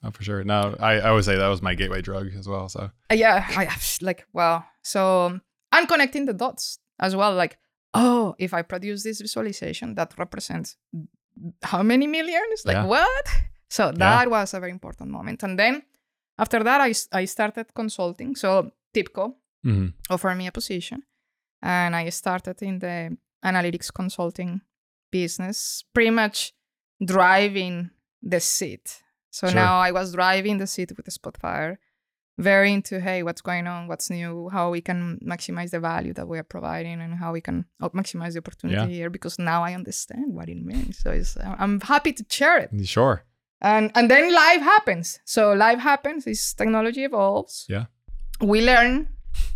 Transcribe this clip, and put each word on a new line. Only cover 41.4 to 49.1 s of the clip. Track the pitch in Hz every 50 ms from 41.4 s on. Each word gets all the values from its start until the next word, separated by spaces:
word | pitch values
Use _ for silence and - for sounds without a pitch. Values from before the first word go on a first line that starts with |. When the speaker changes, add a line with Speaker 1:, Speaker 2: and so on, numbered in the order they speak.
| - 190 - - 196 202 202 202
Speaker 2:
happy | - - 285 294 285 320 -
to | - 214 -
share | - - 277 311 349 294
it. | - - 107 101 98
Speaker 1:
Sure. | 92 - 110 123 131 107 - _ _ _ _ _ _ _ -
Speaker 2:
And, | - 202 214 220 214 214 -
and | 240 233 226
then | 262 285 320 349 349
life | 330 302 330 349 339 285
happens. | 330 415 427 427 247 190 170 170 - - - -
So | - - 226 214 208 202
life | 196 214 226 240 247
happens, | 247 294 285 277 - 285 320 311 -
this | 226 214 - - - -
technology | - 208 220 220 220 220 233 240 262 269
evolves. | 277 247 208 196 196 202 208 - - - - - -
Speaker 1:
Yeah. | - 101 117 - _ _ _ - - - - - - -
Speaker 2:
We | 220 202 208 214 226
learn, | 247 254 233 240 247 254 285 311 -